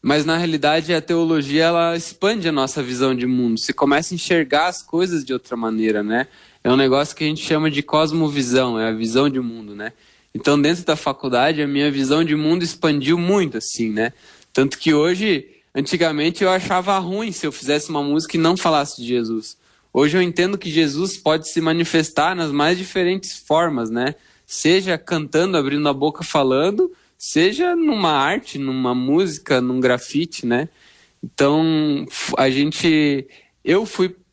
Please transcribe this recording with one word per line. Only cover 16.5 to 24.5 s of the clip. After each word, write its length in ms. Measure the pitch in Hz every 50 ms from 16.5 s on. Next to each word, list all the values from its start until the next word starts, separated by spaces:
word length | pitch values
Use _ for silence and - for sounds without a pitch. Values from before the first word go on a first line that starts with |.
| 185 185 185 - 190 180 180 196 196
ruim 360 | 190 180 170 190 208 226 220 170
se 120 | - -
eu 60 | 151
fizesse 380 | 143 - - 131 147 147 147 -
uma 120 | 160 147
música 360 | 143 143 147 156 160 - -
e 20 | 165
não 160 | 160 160 180
falasse 460 | 185 - 170 160 147 143 139 - -
de 60 | 120
Jesus. 500 | 120 123 120 117 110 113 110 107 - - _ _ _ _ _ _ _
Hoje 240 | - 120 147 147 151
eu 60 | 185
entendo 360 | 180 175 170 175 180 190 202
que 120 | 196 - 180
Jesus 480 | 151 165 160 147 139 151 185 190 -
pode 320 | - - 151 156 160 156 -
se 100 | - 170
manifestar 760 | 160 160 160 170 170 - - 165 156 - - - 147 170 185
nas 160 | 180 165 151
mais 260 | 139 147 147 160 180
diferentes 600 | 180 190 180 - 190 180 175 190 190 190 - -
formas, 520 | - - - 151 160 175 180 156 123 117 110
né? 260 | 113 117 123 139 151 _ _ _ _ _ _
Seja 520 | -